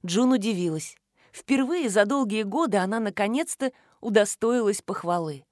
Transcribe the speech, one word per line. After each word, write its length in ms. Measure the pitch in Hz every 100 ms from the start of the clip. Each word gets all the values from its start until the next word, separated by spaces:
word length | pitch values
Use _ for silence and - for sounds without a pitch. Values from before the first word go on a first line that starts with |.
| 180
Джун 240 | 180 247
удивилась. 640 | 254 208 190 175 160 - - _ _ _
Впервые 560 | - - 269 262 349 269
за 160 | 196
долгие 400 | 208 277 240 214
годы 320 | 208 233 330 196
она 240 | 190 226
наконец-то 720 | 214 190 208 247 330 - 269 - _ _
удостоилась 800 | 233 214 208 - 226 247 214 196
похвалы. 640 | - 196 170 175 160 139 _